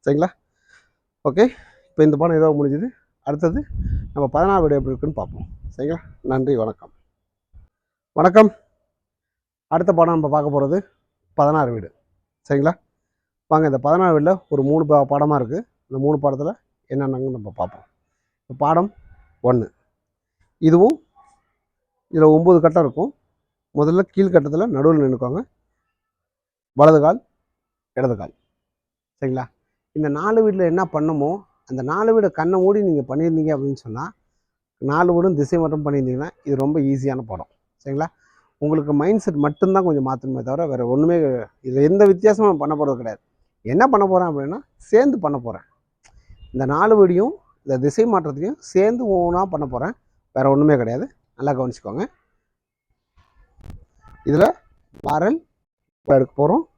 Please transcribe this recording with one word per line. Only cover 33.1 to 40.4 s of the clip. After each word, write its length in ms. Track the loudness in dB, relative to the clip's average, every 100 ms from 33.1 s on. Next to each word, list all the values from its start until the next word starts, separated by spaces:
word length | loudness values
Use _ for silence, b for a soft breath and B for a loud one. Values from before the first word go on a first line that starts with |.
| -4 -2 -2 -2 -4
அப்படின்னு 240 | -4 -8 -10
சொன்னா, 180 | -12 -12 _ _ _ _ _ _ _ -4
நாலு 180 | 2 2 2
வீடும் 220 | 0 0
திசை 180 | -2 -2
மாற்றம் 260 | -2 -4 -4
பண்ணியிருந்தீங்கன்னா, 440 | -2 -2 -4 -8 _ -6
இது 80 | -2
ரொம்ப 140 | 0 0 -2
ஈஸியான 320 | -2 -4 -6 -10
பாடம். 200 | -14 -14 _ _ _
சரிங்களா? 240 | -10 -8 -8 _ _ _ _ _ -2
உங்களுக்கு 280 | -2 0 0
மைண்ட் 220 | 0 0 -2
செட் 180 | -2 -2
மட்டும்தான் 400 | 0 0 0 0
கொஞ்சம் 200 | 0 -2
மாத்தணுமே 320 | -6 -8 -8